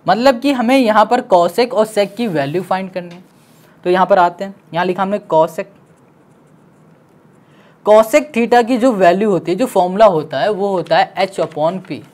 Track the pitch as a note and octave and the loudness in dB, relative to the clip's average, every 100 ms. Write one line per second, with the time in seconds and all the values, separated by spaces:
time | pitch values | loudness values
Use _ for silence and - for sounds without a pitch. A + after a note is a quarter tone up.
0 | - G3+ C4 C4 C#4 B3+ A3+ C4+ A#3 G#3+ | -2 2 2 2 -2 -2 0 2 2 2
1 | G#3+ A#3+ - F3+ E3+ F3 B3 G3 A3 G3+ | 2 0 2 2 2 0 -2 0 -2 -2
2 | G3 G3+ A#3+ D#3 C#3 E3+ F3 F#3+ F#3+ F#3 | -4 -4 -4 -4 -4 -6 -4 -6 -6 -12
3 | F3 F3 - _ _ _ _ _ F3+ F#3 | -12 -20 -20 _ _ _ _ _ -2 0
4 | F3+ F#3+ F3 F3 G3 G3 _ D#3+ F#3 F#3 | 2 2 2 -2 -14 -16 _ -6 -4 -4
5 | G3 G#3 - D#3+ E3 E3+ F#3+ _ _ _ | -4 -6 -2 0 0 -4 -14 _ _ _
6 | _ _ _ _ _ _ _ _ _ _ | _ _ _ _ _ _ _ _ _ _
7 | _ _ _ _ _ _ _ _ G3+ G#3+ | _ _ _ _ _ _ _ _ 4 4
8 | A3 D4 B3+ A3+ A#3 A#3+ A3+ B3+ C4 G#3 | 4 0 -2 -4 2 2 2 0 0 2
9 | F3+ F#3 A3 F3 E3 F#3 B3 G3 F3+ F#3+ | 2 2 0 -2 -4 -4 -2 0 -2 4
10 | A3 D#3+ C#3+ C3 F3+ F#3+ G3+ F#3 D#3+ E3 | 4 4 -4 -4 -4 -2 -4 -4 0 0
11 | F#3+ F3 F#3+ - D#3+ D3+ D#3 F#3 - B2+ | 0 -4 -6 -4 -6 -2 -4 -4 -10 -14
12 | - | -14